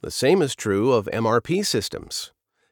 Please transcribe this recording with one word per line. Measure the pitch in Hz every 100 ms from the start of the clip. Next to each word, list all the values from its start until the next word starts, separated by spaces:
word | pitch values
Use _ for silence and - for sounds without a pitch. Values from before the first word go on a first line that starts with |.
The | 76
same | - 139 190
is | 139 -
true | 110 98 123
of | 120 98
M | 113 113
R | 113
P | - 180
systems. | 202 120 - - 80 - - _ _ _ _